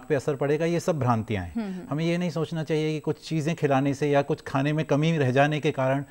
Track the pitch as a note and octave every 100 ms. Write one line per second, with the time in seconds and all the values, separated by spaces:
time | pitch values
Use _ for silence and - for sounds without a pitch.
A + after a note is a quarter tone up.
0 | - C#3+ D#3 C#3 C#3+ D3+ E3 E3+ - D#3+
1 | B2 A#2 G#2+ G2+ F2 A3+ G#3 F3+ F3 D3
2 | E3 E3+ F3+ D#3+ D3+ D#3+ D3 D#3 D#3 D#3
3 | D#3 D3+ - D#3+ D3 E3 C#3+ C3+ C#3+ C3+
4 | D3 C#3+ C#3 D3+ - C#3 C#3+ D3+ D#3+ C#3+
5 | D#3+ E3 C3 B2+ C#3+ D3+ D3+ C#3 C3 C#3
6 | C#3